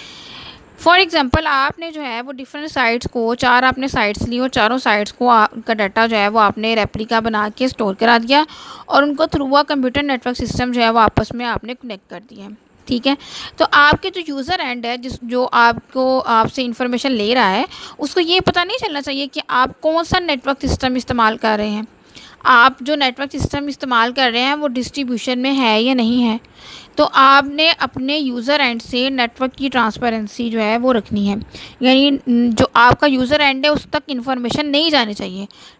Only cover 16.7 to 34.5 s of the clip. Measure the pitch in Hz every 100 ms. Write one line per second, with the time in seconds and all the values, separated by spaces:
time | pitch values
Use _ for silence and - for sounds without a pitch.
16.7 | 226 247 240 277 233 208 254 202 196 359
17.7 | - - - 294 370 330 370 359 349 359
18.7 | 508 427 285 285 269 277 302 - 247 262
19.7 | - 311 330 330 370 349 277 269 - 277
20.7 | - 254 254 - 247 220 226 220 214 208
21.7 | 208 220 _ _ - - - - 247 262
22.7 | 262 254 302 262 247 277 285 - 285 285
23.7 | 269 269 233 233 254 247 233 254 294 294
24.7 | 240 233 285 254 233 - 247 262 269 233
25.7 | 214 247 254 226 247 240 220 - - -
26.7 | - - - 302 277 269 277 277 285 320
27.7 | - 247 269 262 302 269 240 233 294 254
28.7 | 233 - 247 262 262 233 - 262 - 269
29.7 | 254 220 - 240 220 208 - 233 226 214
30.7 | 233 254 233 - 208 202 202 - - -
31.7 | - 254 262 285 277 - 240 240 220 262
32.7 | - 240 240 294 262 254 294 285 269 294
33.7 | 302 - - 285 254 254 254 240